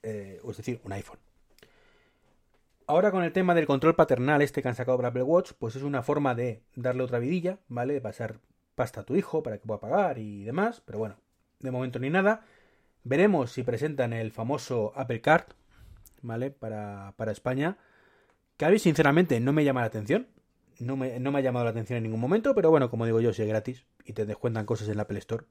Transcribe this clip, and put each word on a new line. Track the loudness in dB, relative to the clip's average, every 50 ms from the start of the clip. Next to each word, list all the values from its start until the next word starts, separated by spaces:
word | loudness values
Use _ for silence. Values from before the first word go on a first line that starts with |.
| -8
Eh, | -8 -8 -8 -10 -12 -16 -14 -12
o | -14
es | -12
decir, | -10 -8 -8 -8 -8 _
un | -10
iPhone. | -10 -10 -10 -12 -20 -20 _ _ _ _ _ _ _ _ -20 _ _ _ _ _ _ _ _ _ _ _ _ _ _ _ _ _ _ _ _ _ _ _ _
Ahora | 2 2 4 4 4
con | 2 2 -2
el | 0
tema | 0 0 2 4 4
del | 4 4
control | 2 2 4 4 4 6
paternal | 4 4 4 4 2 2 2 4 4
este | 2 2 0 -4 -4
que |
han | -4 -4
sacado | -2 0 0 0
para | 2 0 0
Apple | 0 0
Watch, | 0 4 4 2 2 0 -10 _
pues | -8 -8 -8
es | -6 -6
una | -4 -4 -4
forma | -2 0 0 2 2 0 0
de | 0 -2 -4 -4 -8 _ _ _
darle | -6 -4 -2 0 0 -2
otra | -2 -2 -2
vidilla, | -2 0 -2 0 -2 -2 -6 -6 _
¿vale? | _ -6 -4 -2 -2 -2
De | -4
pasar | -4 -8 -8 -8 -8 -8 -8 -12 _ _ _ _ _ _ _
pasta | -4 -4 -4 -4 -12
a | -8
tu | -2 0
hijo | -2 0 0 -4 -4 -4
para | -4 -8 -8
que | _
pueda | -8 -8 -8
pagar | -4 -2 0 2 2 0 -2
y | -4 -8 -10 -10 -10 -8
demás, | -6 -2 0 0 -2 -2 -6 _
pero | -12 -6
bueno, | -6 -6 -6 -8 _ _ _ _ _ _ _ _ _
de | -8 -6
momento | -4 -4 -4 -4 -6 -4
ni | -4 0
nada. | 2 4 4 4 2 0 -4 _ _ _ _ _ _ _ _ _ _ _ _
Veremos | -2 2 4 4 4 4 2 0 -2
si | -4 -4
presentan | -2 -2 -2 -2 -2 -4 0 0 -2 -2
el | 0 -4 -4 -6
famoso | -6 -6 -4 -4 -4 -4 -4 -4 -2 -2 -2 -2 -4
Apple | -6 -6 -4 -6 -2
Card, | 4 4 4 4 4 -2 -20 _ _ _ _ -20 -20 -20 -20 -20 -20 -20 _ _ -10
¿vale? | -8 -6 -6 -6 -6
Para, | -8 _ -10 -10 -8 -8 -8 -10 -12 -14 -14 -16 -10
para | -8 -6 -6
España, | -6 -4 _ -4 -2 0 -2 -2 -4 _ _ _ _ _ _ _ _ _ _ _ _ _ _ _ _
que | _ 4
a | 4
mí | 6 6
sinceramente | 6 4 4 6 6 6 6 6 4 4 2 2
no | 2 2 4
me | 4 4
llama | 4 2 2
la | 0
atención, | -2 -4 -6 -2 0 0 0 0 _ _ _ _ _ _ _ _ _ _ _
no | -6 -6 -4
me, | -4 -4 -4 -4 -4
no | -4 0
me | 0 2
ha |
llamado | 0 0 0 0 -2
la | -2
atención | -2 -4 -6 -4 -4
en | -4 -4
ningún | -4 -4 -2
momento, | 0 0 0 2 2 2 2
pero | 4 6 6
bueno, | 6 6 4 2
como | 0 -2 0
digo | 2 2 4
yo, | 2 2 0
si | 0 -2
es |
gratis | 0 0 -2 -2 -4 -10 -12 _ _ _ _ _
y | -14 -6
te | -6 -6
descuentan | -6 -6 -4 -4 -4 -2 -2 -2
cosas | -2 -4 -4 -2 -4
en | -4
la | -4 -4
Apple | -4 -6 -8
Store | -6 -6 -8 -8 -8 _